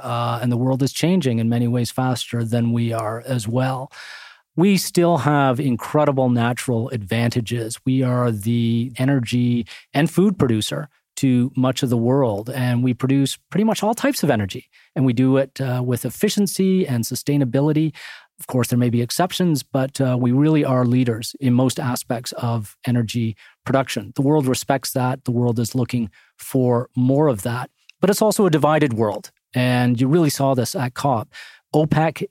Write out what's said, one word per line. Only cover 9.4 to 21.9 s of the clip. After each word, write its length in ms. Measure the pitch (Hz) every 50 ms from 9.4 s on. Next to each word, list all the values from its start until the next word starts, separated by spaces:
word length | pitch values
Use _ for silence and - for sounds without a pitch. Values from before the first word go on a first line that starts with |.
| 123 120 120 117 104 - - - - _ -
and 160 | 139 156 -
food 300 | - 170 190 214 185 -
producer 480 | 147 120 113 107 - - - - 156 - _ _ _ _ -
to 340 | - 139 131 123 123 123 135 -
much 260 | 131 127 131 127 - 139
of 60 | 117
the 80 | 123
world, 520 | 117 117 123 135 143 131 113 101 101 110 120
and 320 | - 123 123 123 120 120
we 120 | 127 127 120
produce 440 | - 135 131 135 139 135 - - - _ -
pretty 160 | - 180 220
much 180 | 220 190 - 202
all 100 | 214 233
types 300 | - - 285 - - 185
of 60 | 147
energy, 400 | 123 107 101 92 - - - _ _ _ _ _ -
and 100 | 127 131
we 60 | 131
do 240 | 117 127 131 131 135
it, 240 | 135 135 - - -
uh, 240 | 139 123 127 127 123
with 200 | 127 123 - -
efficiency 840 | 120 - - 208 208 - 202 202 - - - 190 190 190 185 -
and 160 | - 123 117 113
sustainability. 880 | - 123 - - 147 143 143 135 120 127 135 143 156 147 151 160 151 - - - - - - - _ _ -
Of 80 | -
course, 220 | - - 127 113 -
there 100 | 123 120
may 100 | 123 120
be 120 | 113 117
exceptions, 600 | 120 - - - 175 180 - - 185 175 151 127
but, 380 | - _ - 135 131 135 - -
uh, 160 | 135 127 127
we 140 | 120 127 123
really 320 | 123 139 147 156 156 147 143
are 220 | 135 127 127 123
leaders 500 | 120 123 127 127 120 110 110 117 - - -
in 120 | 135 123 120
most 240 | 123 131 127 -
aspects 540 | - - 123